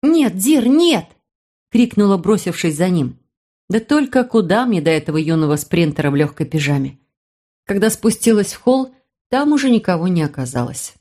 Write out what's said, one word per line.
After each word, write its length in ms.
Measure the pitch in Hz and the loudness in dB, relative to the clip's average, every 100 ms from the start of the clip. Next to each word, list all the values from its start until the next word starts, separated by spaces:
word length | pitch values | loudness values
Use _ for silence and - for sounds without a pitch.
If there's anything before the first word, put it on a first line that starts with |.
«Нет, 340 | 277 330 262 180 | 2 2 2 0
Дир, 320 | 202 302 226 | 0 2 4
нет!» 380 | 285 349 240 - _ _ _ _ _ _ | 2 4 0 -4 _ _ _ _ _ _
крикнула, 460 | 240 240 - 202 196 | 0 2 2 2 2
бросившись 580 | 170 214 - 165 170 147 | 2 0 -2 -4 -4 -2
за 140 | 185 | 0
ним. 300 | 180 127 - _ _ _ _ _ | 0 -2 -8 _ _ _ _ _
«Да 100 | 226 | -4
только 460 | 226 294 285 262 247 | 0 0 2 0 2
куда 400 | 233 170 202 254 | 0 2 0 0
мне 160 | 196 | 0
до 100 | 156 | 0
этого 240 | 160 151 156 | 0 -2 -4
юного 400 | 156 165 151 147 | 0 0 0 -2
спринтера 560 | - 170 165 147 147 | -2 0 0 0 -2
в 40 | 143 | 0
лёгкой 300 | 147 - 135 | -2 -2 -6
пижаме?» 540 | 156 143 143 135 - _ _ _ _ _ _ - | -4 -2 -2 -4 -10 _ _ _ _ _ _ -6
Когда 240 | 202 214 | -2 0
спустилась 640 | 220 226 220 - 214 202 | 0 -2 0 2 2 0
в 80 | - | -4
холл, 320 | - 262 262 _ _ _ _ | 0 0 -2 _ _ _ _
там 240 | 254 294 | -2 2
уже 160 | 294 269 | 2 2
никого 400 | 233 220 175 175 | 0 0 -2 0
не 120 | 175 | 0
оказалось. 760 | 151 143 127 127 120 127 - _ | -2 -4 -8 -4 -6 -8 -16 _